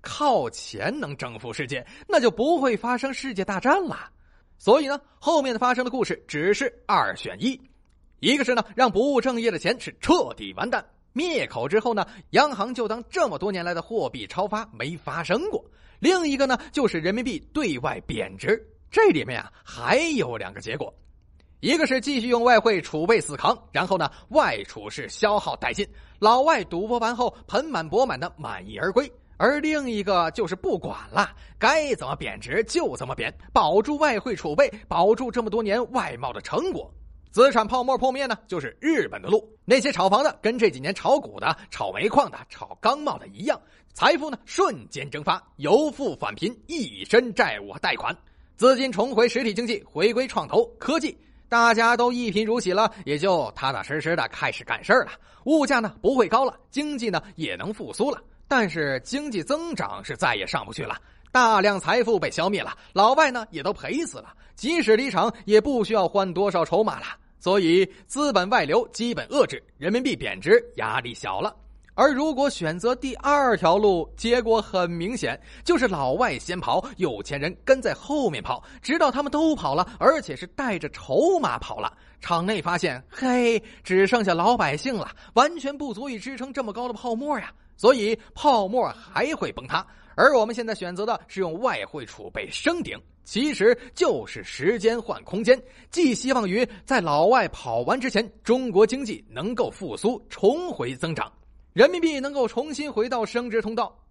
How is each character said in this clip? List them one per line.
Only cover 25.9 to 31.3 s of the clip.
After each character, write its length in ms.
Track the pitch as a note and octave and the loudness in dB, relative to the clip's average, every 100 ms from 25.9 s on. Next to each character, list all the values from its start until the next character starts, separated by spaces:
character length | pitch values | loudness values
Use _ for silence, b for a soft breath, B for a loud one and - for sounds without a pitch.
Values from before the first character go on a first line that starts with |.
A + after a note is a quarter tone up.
| b b b | b b b
老 220 | G#3+ A#3+ | 4 6
外 240 | C#4+ D4+ | 4 2
赌 240 | F#3 E3+ G#3+ | 0 -6 -2
博 100 | A#3+ | -2
完 160 | A3+ | -2
后 180 | A#3+ A#3+ B - | -2 -2 B -4
盆 180 | G3+ D#4 | -4 -2
满 200 | A3+ D#3+ | -6 -2
钵 180 | F#3+ | 0
满 140 | C4 B2+ | 0 -2
的 140 | E3+ - | -8 -10
满 300 | C#3 G2+ F#2 | -12 -12 -12
意 120 | G#2 | -6
而 120 | F#3 | 2
归。 200 | F#3+ C#4+ - b b | 2 0 -8 b b
而 240 | G3+ D4 | 2 2
另 300 | D#4 D4+ C4+ | 0 -2 -2
一 120 | G#3+ | -4
个 280 | F#3+ F#3 E3 | 0 2 0
就 140 | D#3+ G3+ | -2 -4
是 100 | C#4 | -2
不 220 | F#4+ G#3 | -2 -4
管 200 | - - - | -4 -10 -6
了， 200 | E3 G3+ | -2 -2